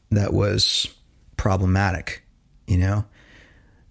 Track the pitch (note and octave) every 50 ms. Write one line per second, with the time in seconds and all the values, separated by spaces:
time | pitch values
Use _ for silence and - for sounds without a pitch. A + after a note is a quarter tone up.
0 | _ _ - G2+ G2+ - - - G2+ G#2 G2 G#2 - - - - - - - -
1 | _ _ _ _ _ - - - - G#2+ F#2+ F#2+ G2 F#2 F#2 G2 G2+ G2 F#2 D#2
2 | - - - - - _ _ _ _ _ _ _ _ - F#2 F2+ F#2 F#2+ G2+ G#2+
3 | G#2+ - _ - - - - - - - - - - _ _ _ _ _